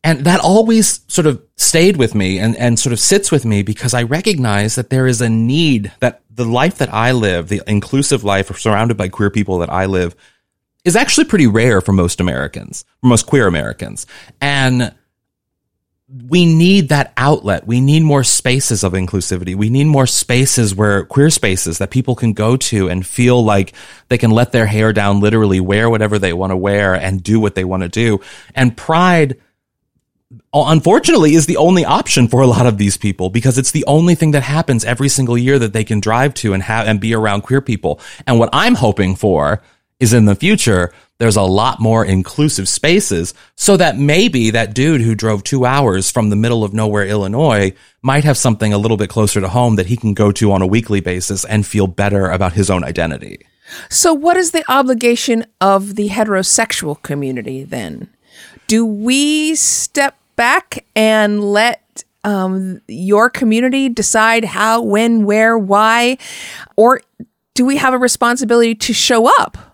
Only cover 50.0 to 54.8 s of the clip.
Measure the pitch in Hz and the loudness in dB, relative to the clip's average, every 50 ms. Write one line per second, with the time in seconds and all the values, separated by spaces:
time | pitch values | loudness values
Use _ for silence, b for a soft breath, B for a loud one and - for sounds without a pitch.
50 | - 110 101 - 107 101 98 - 110 104 98 95 92 92 101 117 117 - 104 98 | -2 -4 0 2 2 0 2 2 0 2 2 2 0 0 0 -2 0 -2 -4 -4
51 | 85 92 90 92 92 - 101 92 - - 107 104 101 - - 107 98 95 87 - | -2 -4 -6 -6 -6 -6 -6 -8 -6 -2 -2 -2 -2 -2 -2 -2 -2 -2 -2 -2
52 | 101 101 98 98 95 90 90 92 101 92 82 104 98 95 95 90 78 65 82 - | -2 0 0 0 0 0 0 0 -2 -2 0 0 0 0 0 -2 -2 -4 -4 -4
53 | 82 82 67 57 - 50 50 - _ _ B B B B B B B B - - | -4 -4 -6 -10 -14 -18 -20 -20 _ _ B B B B B B B B -4 0
54 | - 349 320 277 294 339 349 370 359 320 - 330 302 - 254 277 | 0 2 0 2 2 0 2 2 0 0 -2 -4 -2 2 2 2